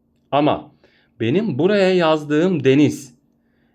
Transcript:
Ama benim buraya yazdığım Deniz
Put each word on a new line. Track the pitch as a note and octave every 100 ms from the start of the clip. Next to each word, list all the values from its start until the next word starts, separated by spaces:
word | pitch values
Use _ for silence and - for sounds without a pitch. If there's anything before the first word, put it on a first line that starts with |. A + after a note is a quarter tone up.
| _ _ -
Ama | C#3 D3 G#2 - _ _ _ _ -
benim | A2+ E3 A3 C3
buraya | F3+ G#3 F#3
yazdığım | F#3 D#3+ D#3 D3 D3+ F3+ E3+
Deniz | C3 C3+ C#3 - - _ _ _ _ _ _